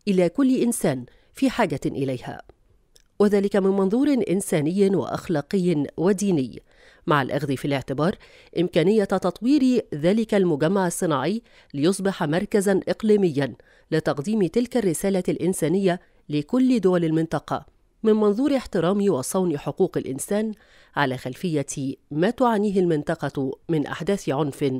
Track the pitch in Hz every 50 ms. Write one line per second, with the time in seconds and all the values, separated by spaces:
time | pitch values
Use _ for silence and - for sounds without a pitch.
0 | - 208 190 185 175 170 170 - 285 254 262 233 - 233 233 - - 240 247 262
1 | 240 - _ _ _ _ - - 269 262 - - 226 165 147 135 - 156 - -
2 | 139 135 131 120 - 135 - - - _ - _ _ _ _ _ _ _ _ _
3 | _ _ _ - 202 208 202 202 196 202 - 202 190 196 190 196 190 190 208 247
4 | 285 302 285 240 - - 170 202 - - 190 160 143 156 180 202 196 196 196 165
5 | - - - 156 - - 175 147 - - - 196 175 180 170 147 139 - - -
6 | 160 190 214 180 208 196 180 147 131 113 - - - _ _ _ - - - _
7 | - 170 156 143 131 - - 143 147 139 135 - - 147 139 131 - - 135 131
8 | 151 185 - - - - - - - - - - 175 180 - 175 156 180 220 220
9 | 196 - 196 185 - 180 180 - 214 247 294 302 262 254 247 185 - - - 147
10 | 143 175 208 226 220 - 220 202 190 175 151 135 151 160 165 190 185 175 - -
11 | 190 165 151 131 127 160 208 233 - _ _ - - _ - 143 139 180 196 -
12 | 185 196 185 - 175 147 151 180 208 - - 208 185 202 196 180 - - 180 -
13 | - 214 208 208 196 175 135 139 139 127 - - - _ _ _ _ - 156 156
14 | - 165 139 147 139 202 220 220 190 160 - 233 247 233 - 247 214 185 151 -
15 | - 196 196 185 180 - 156 - 151 175 190 - 165 147 170 196 196 185 175 180
16 | _ _ _ _ _ - 147 147 147 - - 262 262 254 254 226 180 185 180 175
17 | 170 160 156 160 160 160 - 147 - - 143 - - - _ _ _ _ _ -
18 | - 220 214 214 214 208 202 214 277 302 285 254 - - - 185 156 170 202 208
19 | 202 202 160 131 - - - 190 185 180 147 143 - 151 135 - 190 160 - 143
20 | - - 131 147 - - 196 208 220 220 208 _ _ _ _ - - _ - 139
21 | 143 131 127 127 - 127 131 - - 180 156 143 139 - - 151 135 135 135 -
22 | _ - 147 151 170 214 247 - 262 240 226 202 208 214 185 196 185 175 160 147
23 | 147 - 165 - - 139 - 147 135 135 - - _ - 165 151 135 - - -
24 | 165 175 202 196 - 160 135 143 156 143 131 - 147 139 131